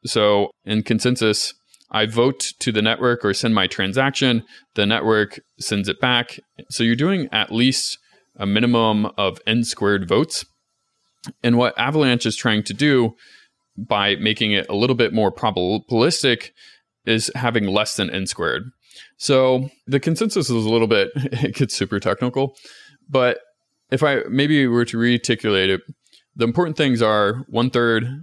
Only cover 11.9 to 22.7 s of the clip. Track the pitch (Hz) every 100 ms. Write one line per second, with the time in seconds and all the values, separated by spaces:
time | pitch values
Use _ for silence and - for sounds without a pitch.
11.9 | 151 135 120 113 - 120 107 104 104 147
12.9 | 135 113 - - - _ _ _ - 113
13.9 | 104 101 101 107 107 110 101 - 101 123
14.9 | 123 110 107 101 - 113 92 90 107 -
15.9 | 117 143 170 135 117 - _ - _ _
16.9 | _ - 110 - 123 120 117 101 101 107
17.9 | - 95 95 92 - 82 62 120 _ _
18.9 | - - _ - 135 131 127 135 _ -
19.9 | 135 160 165 220 202 127 117 110 113 113
20.9 | 107 98 143 135 117 143 - 127 - 98
21.9 | 101 92 101 123 135 135 - -